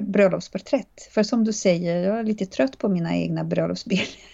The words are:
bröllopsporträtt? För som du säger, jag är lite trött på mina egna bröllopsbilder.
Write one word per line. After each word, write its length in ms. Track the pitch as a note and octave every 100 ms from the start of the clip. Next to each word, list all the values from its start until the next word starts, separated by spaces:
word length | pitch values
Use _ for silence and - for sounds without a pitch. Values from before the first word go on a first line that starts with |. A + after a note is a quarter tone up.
bröllopsporträtt? 1080 | G#3 G3 G3 F3+ - G3 - C4 - - -
För 120 | -
som 200 | G#3+ A#3
du 100 | A3
säger, 540 | G#3+ G3 E3+ F3 F3 F#3
jag 120 | A3
är 40 |
lite 220 | A3 G#3+ F#3+
trött 320 | - C4+ -
på 120 | G#3+
mina 260 | F3+ E3 E3+
egna 280 | E3+ D#3+
bröllopsbilder. 640 | D#3+ E3 E3 F#3 - G3+ - - -